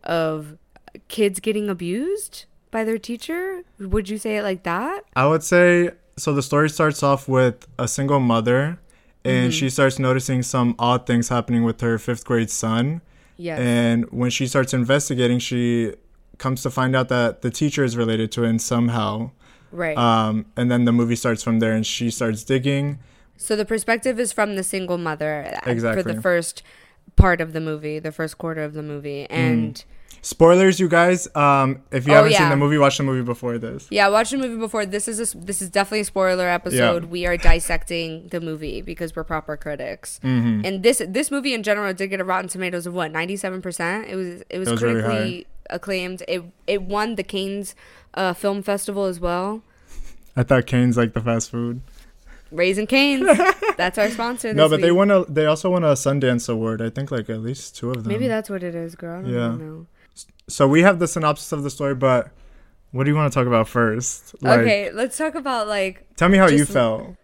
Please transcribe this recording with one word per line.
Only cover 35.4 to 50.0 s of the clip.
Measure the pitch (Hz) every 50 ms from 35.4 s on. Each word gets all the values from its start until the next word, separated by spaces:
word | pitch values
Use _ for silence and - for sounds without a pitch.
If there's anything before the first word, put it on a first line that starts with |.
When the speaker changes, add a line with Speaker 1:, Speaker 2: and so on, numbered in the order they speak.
| 165 185 196 -
Speaker 1:
is | 190 180
definitely | - 196 196 196 214 214
a | 208
spoiler | - - 196 190 185 185 185 180
episode. | 180 175 175 - 180 - 127 120 117 170 170 170
Speaker 2:
Yeah. | 165
Speaker 1:
We | 170 175 175
are | 175 175
dissecting | 170 - 180 170 170 - - 170 165 - - 175 170 165 160 160 160 175 175
the | 175 175
movie | 165 160 160 151 156 147 110 107
because | - - 170 - 175 160 -
we're | 165 156
proper | - 165 156 - - 151
critics. | - - 156 147 139 131 120 95 - - - - - -
Speaker 2:
Mm-hmm. | 131 127 123 117 120 113 104 104
Speaker 1:
And | 190 196 190
this, | 185 233 269 - 202
this | 175 190 254 302 285
movie | 277 285 254 277 254
in | 226
general | 196 208 208 208 208 196 190
did | 180 196
get | 190 196 190
a | 185
Rotten | 185 185 185 190 180
Tomatoes | - 185 185 180 180 175 170
of | 180 175
what, | 180 170 156
ninety-seven | 156 160 165 180 196 196 - 190 185 185
percent? | 180 185 175 - 170 170 185 214 220 -
It | 190
was, | 190 185 180 175 - - _
it | -
was | 185 185
Speaker 2:
It | 233
was | 240 110
really | 117 117 117 113 110
Speaker 1:
critically | 113 110 107 110 113 117 - - - - - - -
Speaker 2:
high. | -
Speaker 1:
acclaimed. | 175 - - 196 185 180 180 185 180 -
It, | - 180 180 170 175 _ _ _
it | - 202 202
won | 190 180 202 208 214 226 226
the | 202 190
Cannes, | - - 196 190 196 196 202 196 196 - _ - - - - - _ -
uh, | - 190 185 175
Film | - - 202 196 202 185
Festival | - 202 202 - - 202 202 202
as | 190 180 170
well. | 180 175 175 180 185 202 214 226 _ _ _ _ _ _ - -